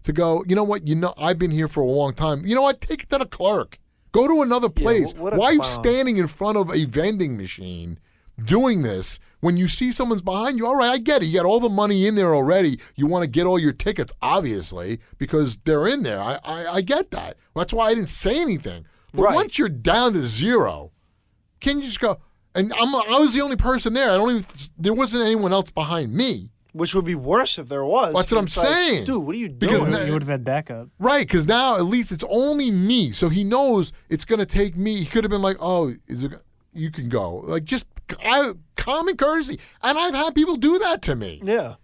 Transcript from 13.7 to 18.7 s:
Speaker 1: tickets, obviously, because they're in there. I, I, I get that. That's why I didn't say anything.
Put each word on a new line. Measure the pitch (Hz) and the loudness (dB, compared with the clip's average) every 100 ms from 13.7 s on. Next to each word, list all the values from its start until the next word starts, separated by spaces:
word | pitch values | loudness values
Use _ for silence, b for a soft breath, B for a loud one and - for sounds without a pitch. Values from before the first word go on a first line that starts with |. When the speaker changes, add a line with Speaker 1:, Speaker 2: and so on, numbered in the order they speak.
Speaker 1:
tickets, | 135 202 185 123 - | 0 -4 -2 -6 -4
obviously, | 123 180 147 104 80 92 90 113 b - | 0 0 0 -4 -6 -10 -8 -8 b -10
because | 139 156 139 113 - | -2 0 0 -2 0
they're | 147 185 | 2 2
in | 285 | 0
there. | 156 101 | -2 -4
I, | 104 139 | -4 -6
I, | - 165 170 185 | -8 -8 -4 -4
I | |
get | 180 285 381 | 0 0 -2
that. | - 85 - _ 151 | -8 -10 -12 _ -6
That's | 180 | 2
why | 226 220 | 4 6
I | 233 | 4
didn't | 175 | 0
say | - 190 277 | -2 0 2
anything. | 330 165 107 | 0 -2 -4